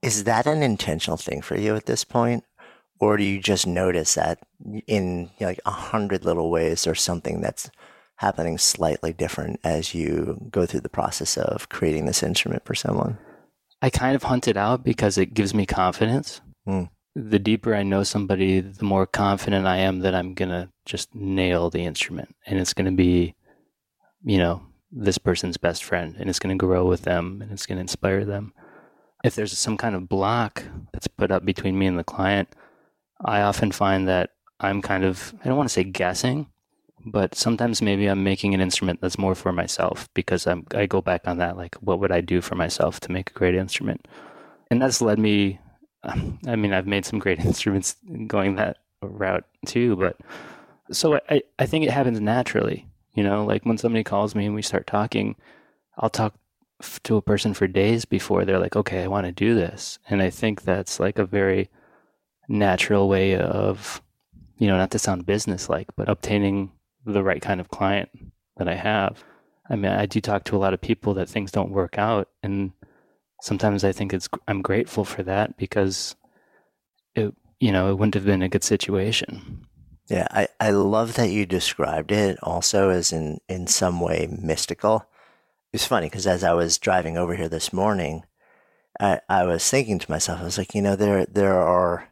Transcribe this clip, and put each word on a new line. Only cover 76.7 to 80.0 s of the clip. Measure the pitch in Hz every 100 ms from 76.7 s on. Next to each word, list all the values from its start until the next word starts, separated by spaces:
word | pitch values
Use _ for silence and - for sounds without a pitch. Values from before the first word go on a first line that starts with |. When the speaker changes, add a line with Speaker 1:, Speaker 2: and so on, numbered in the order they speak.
| _ _ _ _
Speaker 2:
it, | - 107 - _ _
you | 123
know, | 95 92
it |
wouldn't | 98 107
have | 101
been | 98 95
a | 92
good | 90
situation. | - 104 - 98 98 110 - - - - - _ - -